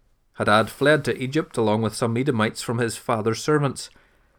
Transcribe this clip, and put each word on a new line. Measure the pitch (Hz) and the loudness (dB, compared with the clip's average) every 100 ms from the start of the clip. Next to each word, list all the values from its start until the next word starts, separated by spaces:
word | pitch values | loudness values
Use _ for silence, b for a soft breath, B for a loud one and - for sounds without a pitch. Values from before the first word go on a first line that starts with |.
| _ _ _ | _ _ _
Hadad | - 107 107 107 | -4 2 4 2
fled | - 139 151 160 | 0 4 4 2
to | - | -4
Egypt | 127 151 170 - | -2 -4 -2 0
along | 107 110 | 2 2
with | 110 - | 0 -2
some | 117 117 | -2 0
Edomites | 131 110 107 - | 0 0 0 -2
from | - 120 | -6 -2
his | 117 - | -2 -4
father's | - 113 110 113 | -4 -2 0 -2
servants. | - 151 139 - - b b b b | 0 0 0 -4 -14 b b b b